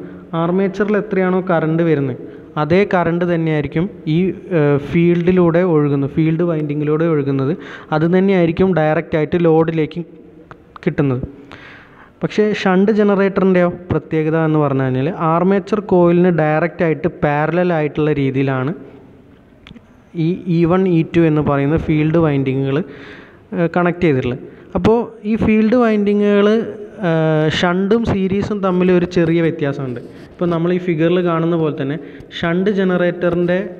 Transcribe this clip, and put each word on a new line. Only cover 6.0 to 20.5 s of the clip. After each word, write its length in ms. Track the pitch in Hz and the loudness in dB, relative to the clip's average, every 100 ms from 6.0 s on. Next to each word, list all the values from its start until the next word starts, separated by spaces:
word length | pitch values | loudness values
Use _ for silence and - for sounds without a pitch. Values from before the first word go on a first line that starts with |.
| 139 | -2
field 340 | 151 160 160 | 0 0 0
വൈൻഡിങ്ങിലൂടെ 600 | 175 156 151 147 147 151 165 | 0 -2 -4 -4 -2 0 0
ഒഴുകുന്നത്. 520 | 156 139 139 135 190 - - - | 0 0 0 -2 -4 -8 -18 -4
അത് 260 | 156 165 185 | -2 2 2
തന്നെയായിരിക്കും 580 | 190 190 170 170 190 165 | 2 2 2 2 2 2
ഡയറക്റ്റായിട്ട് 680 | 156 156 165 160 151 180 170 | 2 0 -2 -2 0 2 4
ലോഡിലേക്ക് 580 | 160 160 160 147 175 160 - - - - - - - - | 4 2 0 -4 -6 -12 -14 -20 -20 -20 -20 -20 -8 -4
കിട്ടുന്നത്. 380 | 156 143 123 131 - - - - - - - - - | -2 0 -2 -6 -12 -20 -20 -20 -20 -20 -20 -20 -10
പക്ഷേ 380 | 170 - 214 | -4 0 0
ഷണ്ട് 380 | 196 196 185 202 | 0 2 2 4
ജനറേറ്ററിൻ്റെയോ 840 | 214 208 196 196 190 190 180 175 175 - | 2 2 2 0 2 2 4 2 -2 -4
പ്രത്യേകത 460 | 156 - 160 156 160 | -4 -2 -2 0 0
എന്ന് 220 | 160 156 | 2 2
പറഞ്ഞു 240 | 143 135 | 0 0
കഴിഞ്ഞാൽ 260 | 131 127 143 196 | 0 -2 -2 -2
armature 600 | 165 165 185 196 190 220 | 0 2 2 0 0 -4
കോയിലിന് 500 | 185 180 175 175 185 | 2 4 4 4 4
ഡയറക്റ്റായിട്ട് 800 | 165 151 156 170 165 170 143 170 | 2 2 0 -2 0 -2 0 -4
parallel 680 | - 147 147 156 170 180 | -2 -2 0 0 0 0
ആയിട്ടുള്ള 400 | 165 151 143 151 | 0 -2 -2 0
രീതിയിലാണ് 580 | 143 135 127 139 131 131 - - - - - - - _ - - - - - _ 175 | 0 0 0 0 -2 -4 -6 -12 -20 -20 -20 -20 -20 _ -20 -20 -20 -20 -20 _ -4
ഈ 280 | 160 185 | -2 -2
ഇ 180 | - | -2